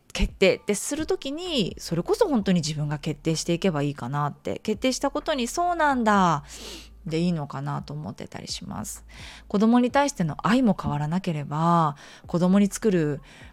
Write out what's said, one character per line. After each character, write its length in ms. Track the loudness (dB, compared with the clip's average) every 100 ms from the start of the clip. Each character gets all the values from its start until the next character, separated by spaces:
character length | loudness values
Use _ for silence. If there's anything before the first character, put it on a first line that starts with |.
| -12
決 180 | -2 -2
定 240 | 4 4 4
っ 80 |
て 100 | 0
す 220 | -4 -4 -4
る 80 |
と 140 | -4 -4
き 120 | -4
に、 460 | -8 -2 -2 -2 -6
そ 160 | -4
れ 80 | -4
こ 120 | 0
そ 120 | 2 2
本 180 | 2
当 80 | 2
に 80 | 2
自 120 | 0
分 160 | -4 -4
が 100 | -4
決 220 | -4 -4
定 160 | -2 -2
し 80 |
て 80 | -2
い 60 | 0
け 120 | 0
ば 120 | 0
い 80 | -2
い 40 |
か 140 | -4 -4
な 200 | -2 -2
っ 40 |
て、 280 | -4 -8 -6
決 200 | -4 -2
定 120 | -2
し 40 | 0
た 120 | -2
こ 100 | -4
と 140 | -4
に 120 | -2 -4
「そ 240 | -2 -2
う 40 | 2
な 180 | 2
ん 80 | 2
だ」 420 | 4 6 6 2 -4 -16 -14 -16 -18 -14 -4
で 140 | 0
い 80 | 0
い 40 |
の 140 | 0 -4
か 160 | -6
な 200 | -6 -6
と 120 | -8
思 160 | -10 -10
っ 40 |
て 120 | -12 -14
た 140 | -12
り 80 | -10
し 160 | -10
ま 200 | -10 -10
す。 200 | -10 -14 -18 -18 -18 -18 -4
子 140 | 2
供 180 | 4 4
に 140 | 4
対 160 | 2 0
し 40 |
て 120 | 0
の 120 | -4 -2
愛 180 | 2 4
も 140 | 4 2
変 100 | -2
わ 80 | -2
ら 80 | -2
な 140 | -2
け 120 | -2
れ 120 | -4
ば、 500 | -4 0 4 4 2 -2 -14 -20 -4
子 140 | 2
供 180 | 4 6
に 80 | 4
作 240 | 2 2
る 300 | 2 2 -2 -8 -20 -20